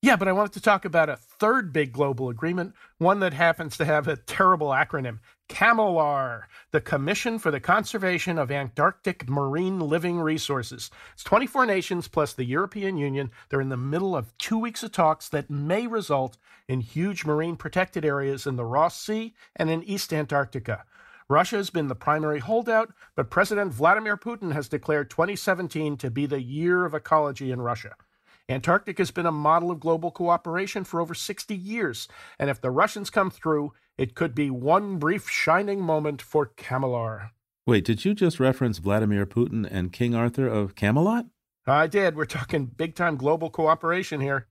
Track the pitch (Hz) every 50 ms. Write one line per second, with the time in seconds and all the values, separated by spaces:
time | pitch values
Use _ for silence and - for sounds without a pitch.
0 | - 277 247 180 196 190 185 196 208 202 - 196 - 214 208 190 - 190 156 170
1 | 160 151 135 - _ _ - _ - 214 240 262 226 175 131 160 147 135 117 127
2 | 147 139 135 120 131 123 120 110 - 165 175 180 175 196 - _ - - _ _
3 | 165 175 202 202 190 185 147 139 170 170 165 - 165 151 - - 160 147 151 151
4 | 143 147 151 - - - - - 190 185 185 165 151 143 135 131 123 - - 147
5 | 131 123 113 113 _ _ _ _ _ _ - - 202 226 233 226 220 202 175 165
6 | 156 147 143 139 135 127 117 110 - - - - - _ - 156 - - - 143
7 | 135 151 208 208 - 240 226 220 - 170 143 135 - - 180 214 208 - - 214
8 | 190 185 180 165 - 185 170 160 143 123 139 143 139 120 - - 147 180 - _
9 | _ 196 175 _ - 123 135 143 139 135 139 160 180 185 190 185 170 147 151 170
10 | 160 180 175 175 165 156 156 156 - - 143 131 117 - - - - - _ -
11 | - - - - - - 196 220 269 - - 277 254 233 196 190 175 - 190 175
12 | 170 - - 165 151 139 - - 123 120 127 156 190 196 - 214 196 190 190 160
13 | 143 143 135 139 139 123 - - - _ - 135 135 135 135 123 127 135 147 170
14 | 190 196 180 143 113 - _ _ - - 226 226 220 240 226 - - 214 - -
15 | 170 156 156 - - - - 151 139 - 143 143 143 151 175 208 240 240 220 220
16 | 190 - 147 139 131 127 113 _ _ _ - _ _ - 131 131 117 113 - 151
17 | 170 202 202 170 - 151 151 151 160 170 170 160 - 156 - 180 185 185 - 196
18 | 156 151 139 139 139 139 139 131 - 143 131 123 120 113 123 143 160 175 - -
19 | - - 214 220 226 226 _ _ - _ _ - 165 160 160 165 175 202 196 202
20 | - - 160 156 147 - 151 143 139 123 - 131 113 - 107 - - _ _ -
21 | - - - - - _ 139 151 180 - 233 202 202 185 - 170 151 139 127 -
22 | - - 151 156 156 151 151 147 120 - 220 233 233 233 226 220 226 226 - _
23 | - _ _ - 135 110 - 175 196 190 214 202 202 190 131 110 147 165 196 214
24 | 220 214 208 196 - 233 233 208 202 175 147 151 139 - - 135 - - 151 147
25 | 143 - - - 165 190 202 180 - - 185 175 185 165 - 156 156 151 147 135
26 | - 131 113 135 143 139 147 139 127 120 135 151 165 175 180 180 180 170 147 151
27 | - - 160 156 151 143 135 - 139 131 127 123 123 120 120 117 - 104 - _
28 | _ _ _ _ _ _ _ _ _ - 135 131 - - 175 202 - - 180 -
29 | 185 - - - 170 170 160 151 147 147 160 170 170 175 175 156 143 165 165 165
30 | 165 170 - - 180 175 170 165 _ 175 165 180 190 196 - 208 190 - - 170
31 | 170 165 170 - - - 202 - - - 214 190 180 196 220 240 208 147 117 -
32 | - - - - - - - _ 139 139 135 - - 127 127 143 190 214 - 214
33 | 202 - - 220 196 185 - - - 160 156 147 147 147 - _ _ _ _ -
34 | 135 120 - - 170 160 120 131 147 139 131 123 123 143 165 196 208 202 196 170
35 | 143 156 185 208 - - - - - - 160 180 208 202 202 202 185 165 160 156
36 | 151 151 147 131 - - - 156 143 117 _ - - - 131 131 135 131 123 120
37 | 113 110 110 110 101 110 _ _ _ _ _ _ _ - 120 104 90 - 113 104
38 | - 190 208 208 196 170 151 - 131 131 127 - 131 120 107 87 80 98 101 107
39 | 110 104 104 101 101 95 - 107 92 87 - 113 104 - 104 95 90 92 - -
40 | 123 120 120 117 117 120 117 - 135 123 110 107 104 98 - - - 101 113 143
41 | 165 202 226 240 233 - _ _ _ _ _ _ _ - 135 147 160 160 147 202
42 | 196 180 156 151 151 - - 143 120 - - 156 135 123 - - 160 165 - -
43 | 175 170 156 135 127 143 156 160 165 156 - - 160 156 160 160 - 165 170 185
44 | 190 - 160 147 135 139 139 135 117 _